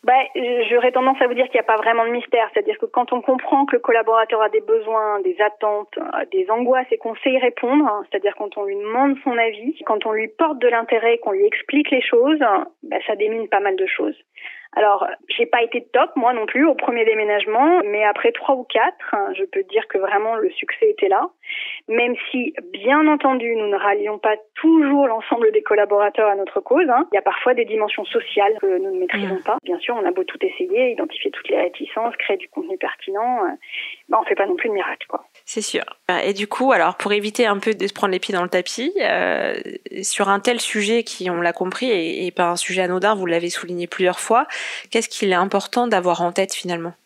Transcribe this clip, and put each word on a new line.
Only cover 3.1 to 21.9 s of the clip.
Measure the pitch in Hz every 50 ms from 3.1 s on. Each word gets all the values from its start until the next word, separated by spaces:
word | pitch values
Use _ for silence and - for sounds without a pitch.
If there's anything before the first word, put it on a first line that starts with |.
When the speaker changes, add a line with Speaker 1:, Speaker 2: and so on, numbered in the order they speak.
| 254
Speaker 1:
on | 247
comprend | - - 254 254 - - - 175 185
que | 185 -
le | 233
collaborateur | - - 226 226 220 220 226 226 220 220 233 214
a | 220 226
des | - 440
besoins, | 427 427 440 453 427 440 440 440 427 427 415 415
des | 196 370 - -
attentes, | 208 214 - _ - 214 208 208 208 _ -
euh, | - - - - - - -
des | 190 190 185 185
angoisses | 220 233 247 240 262 254 254 -
et | -
qu'on | - - 233 220
sait | - - 269
y | 254
répondre, | 262 254 240 240 - - 240 269 302 302
hein, | 240 208 208 196 -
c'est-à-dire | - 196 190 202 202
quand | - 214 202 -
on | 208 202
lui | 202 196
demande | 202 208 214 226 247 277 277 277 262 -
son | - 240
avis, | 233 226 226 214 208 226 254 320 - -
quand | - 220 208 -
on | 226 214
lui | 214 220 220
porte | - - - - 302 247
de | 247
l'intérêt, | 247 240 226 233 240 254 226 226 233 233 233
qu'on | 233 220
lui | 202 190 202
explique | 214 - - - - - 294 294 -
les | 285 254
choses, | - - - 233 247 285 320 302
bah, | 277 220 196 190 - - _ _ - 320 - - -
ça | - 214
démine | 196 208 214 220 226 220
pas | 190 214 196
mal | 202 202 190
de | 185 190
choses. | 190 - - - 214 294 _ _ _ _ - - - - - - - -
Alors, | - 214 208 202 196 175 - - - _ -
j'ai | - - 233
pas | 233 - 240 233
été | 233 - 240 240 _ -
top, | 240 302 330 -
moi | 285 226 240
non | 254 226 214
plus, | - - 247 294
au | 330 277
premier | - - - 240 233 220
déménagement, | 220 220 220 214 208 208 208 190 214 214 226 269 320 359 359 -
mais | 208 208 214 214
après | 208 202 - - 233
trois | 240 - - - 277
ou | 254 247
quatre, | _ - 220 233 339 370 _ - - - 208 196 196 190
je | 190 196
peux | - - 190 196
dire | - 202 220 214
que | - -
vraiment | 196 190 190 208 202 214 220 226
le | 220 214 185
succès | 165 - - - - - 226 214
était | 214 - 202
là. | 190 185 214 277 359 _ _ _ - - - - - - - _
Même | -